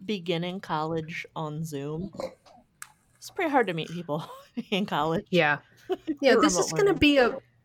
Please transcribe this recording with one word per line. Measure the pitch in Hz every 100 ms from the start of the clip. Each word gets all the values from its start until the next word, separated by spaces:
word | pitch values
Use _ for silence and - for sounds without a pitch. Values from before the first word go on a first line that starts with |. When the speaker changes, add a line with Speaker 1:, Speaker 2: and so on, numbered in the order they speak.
| 190
Speaker 1:
beginning | 208 170 165 175 185
college | - 160 156 165 156 175 - -
on | 156 151 160
Zoom, | 143 143 160 190 - - - _ - _ _ - _ _ _
it's | -
pretty | - 330
hard | 277 202
to | 165
meet | -
people | 165 165 151 - - -
<laughs> | - -
in | 196 208
college. | 160 156 165 -
Speaker 2:
Yeah. | 175 151 143 - _ -
Speaker 1:
<laughs> | 359 - 285
Speaker 2:
Yeah, | 269 226
Speaker 1:
Or |
Speaker 2:
this | 302 -
Speaker 1:
remote | 392
Speaker 2:
is |
gonna | 370 392
Speaker 1:
learning. | 339
Speaker 2:
be | 302 277
a, | 240 269 - _